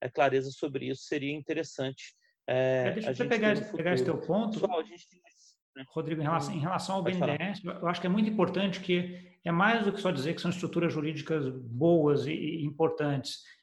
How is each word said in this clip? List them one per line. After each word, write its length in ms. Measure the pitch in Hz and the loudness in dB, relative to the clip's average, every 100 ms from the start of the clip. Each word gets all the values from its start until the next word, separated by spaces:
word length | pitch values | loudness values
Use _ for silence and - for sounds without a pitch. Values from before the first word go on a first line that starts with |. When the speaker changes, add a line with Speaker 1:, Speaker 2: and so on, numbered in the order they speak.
Speaker 1:
é, 60 | 123 | -4
clareza 420 | - 139 135 135 | 4 4 4 0
sobre 360 | 131 151 131 127 | -4 -4 -2 -4
isso 160 | 135 | -6
seria 280 | - 151 139 | -4 -4 -2
interessante, 840 | 151 143 160 160 - 135 135 - - _ _ - | -6 -4 -4 -4 -4 -6 -6 -14 -20 _ _ -2
é, 420 | 127 131 131 123 | 2 4 2 2
Speaker 2:
É, 20 | |
deixa 160 | - 214 | 0 -2
Speaker 1:
a 40 | |
Speaker 2:
eu 20 | |
Speaker 1:
gente 140 | 131 240 | -2 0
Speaker 2:
pegar 260 | 226 214 | 2 4
Speaker 1:
ter 60 | 208 | 2
no 60 | - | -2
Speaker 2:
esse, 100 | 165 | -4
pegar 180 | 170 | 0
esse 100 | 127 | 2
Speaker 1:
futuro. 140 | 127 160 | 2 0
Speaker 2:
teu 80 | - | 0
ponto. 340 | 196 220 - | 0 0 -4
Speaker 1:
Pessoal, 200 | - 170 | -2 -4
a 40 | |
gente 240 | 156 175 - | -4 -12 -20
tem 120 | 180 | _
mais, 120 | _ _ - _ _ 135 | _ _ -20 _ _ -18
né? 80 | 135 | -10
Speaker 2:
Rodrigo, 300 | 160 151 160 | -8 -4 -2
em 40 | |
relação, 280 | 147 165 143 | 0 0 -2
Speaker 1:
Hum. 40 | 156 | -4
Speaker 2:
em 40 | |
relação 360 | 160 180 - 196 | -2 -2 -2 -2
ao 60 | |
Speaker 1:
Pode 140 | 185 185 | 0 0
falar. 200 | 147 143 | 0 0
Speaker 2:
B 60 | |
N 0 | |
D 0 | |
E 80 | 185 | -4
S, 140 | 196 170 | -6 -8
eu, 60 | |
eu 140 | - 170 | -4 -2
acho 140 | 175 | 0
que 60 | 180 | 2
é 40 | |
muito 180 | 208 214 | 2 2
importante 520 | 214 175 180 196 - | 4 2 2 -2 -2
que 580 | - 175 180 - - _ | 0 0 0 -8 -16 _
é 80 | 170 | 0
mais 320 | 170 208 233 | 4 4 4
do 80 | 202 | 2
que 80 | 196 | 0
só 100 | 185 | 0
dizer 240 | 143 143 | 0 -2
que 60 | 170 | -2
são 100 | 175 | -2
estruturas 420 | 170 165 175 165 | -2 -2 0 0
jurídicas 560 | 156 151 147 147 160 131 | 0 -4 -4 -2 -2 -2
boas 800 | 127 120 120 165 170 147 135 131 | -6 -8 2 6 6 6 4 2
e, 60 | |
e 320 | 156 151 165 | -2 -4 -4
importantes, 800 | 147 143 160 160 147 135 - - - - | -4 0 0 2 0 0 -4 -10 -16 -20